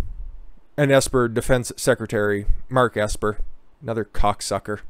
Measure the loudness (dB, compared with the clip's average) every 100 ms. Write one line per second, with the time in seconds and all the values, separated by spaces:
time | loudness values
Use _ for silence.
0 | -2 -6 -12 -12 -14 -16 -8 0 4 4
1 | 4 2 0 0 0 0 0 -4 0 0
2 | 0 0 0 2 2 2 2 2 2 2
3 | -2 -2 -2 -2 -4 -6 -14 -14 -8 -6
4 | -2 2 2 2 -2 -4 -4 -8